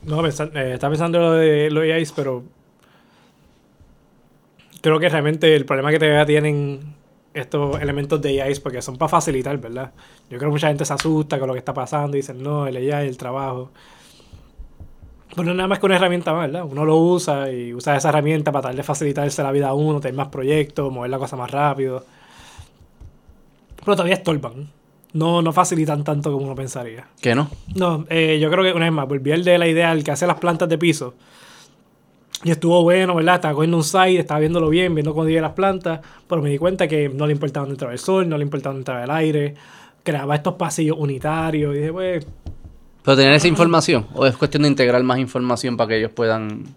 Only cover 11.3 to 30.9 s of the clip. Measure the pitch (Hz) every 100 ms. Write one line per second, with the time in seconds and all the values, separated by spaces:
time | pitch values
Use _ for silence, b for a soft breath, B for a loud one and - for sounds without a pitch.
11.3 | 143 131 127 131 135 127 151 147 143 139
12.3 | 127 139 147 143 127 131 147 143 127 127
13.3 | 135 135 127 127 _ b b b b b
14.3 | b b _ - - - - - - -
15.3 | - 170 180 185 196 196 185 185 175 170
16.3 | 160 156 160 165 135 156 156 170 180 170
17.3 | 143 139 127 120 120 120 143 151 151 147
18.3 | 156 151 139 131 127 143 143 151 143 143
19.3 | 139 139 139 139 139 151 151 139 127 139
20.3 | 143 131 151 147 - 139 131 123 131 131
21.3 | 131 123 135 147 135 131 127 - b b
22.3 | b b b b _ - _ - _ _
23.3 | - _ _ _ - - 196 175 185 180
24.3 | 156 123 120 147 _ _ _ _ 160 160
25.3 | 175 165 156 175 170 156 147 147 147 147
26.3 | 143 139 131 135 135 120 113 - _ 123
27.3 | 120 147 - - 190 180 160 151 165 160
28.3 | 156 156 180 185 170 165 156 135 143 131
29.3 | 160 180 175 170 160 170 160 151 143 175
30.3 | 160 175 165 175 160 170